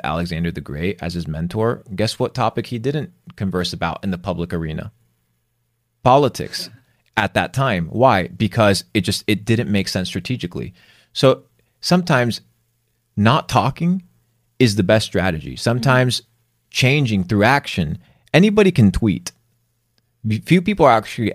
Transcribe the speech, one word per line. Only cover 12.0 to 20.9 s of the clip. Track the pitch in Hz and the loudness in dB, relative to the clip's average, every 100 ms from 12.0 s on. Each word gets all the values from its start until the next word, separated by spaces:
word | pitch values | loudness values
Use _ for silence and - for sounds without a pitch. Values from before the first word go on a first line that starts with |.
| 175 135 120 - _ _ _ _ _ _ _ - | 2 0 0 -4 _ _ _ _ _ _ _ 0
not | 110 147 - | 2 2 2
talking | 123 117 - 170 185 - _ _ _ _ - | 0 0 0 -2 -2 -4 _ _ _ _ 0
is | 123 101 | 2 2
the | |
best | 95 110 - | 2 2 2
strategy. | 95 92 78 65 - | -2 -2 -4 -8 -6
Sometimes | 120 120 127 127 127 - _ _ _ _ _ | -2 0 2 2 2 -2 _ _ _ _ _
changing | - 123 147 123 101 | -2 0 2 2 0
through | 87 104 | 0 2
action. | 110 139 - - 76 - _ _ - | 4 2 0 -4 -4 -6 _ _ 0
Anybody | 151 214 214 190 | 4 4 4 4
can | 156 101 | 6 4
tweet. | - 110 - - _ _ _ _ _ _ _ _ _ 107 107 | 4 0 -2 -6 _ _ _ _ _ _ _ _ _ -4 -4
Few | - 175 | 2 2
people | 185 202 | 2 4
are | 143 | 4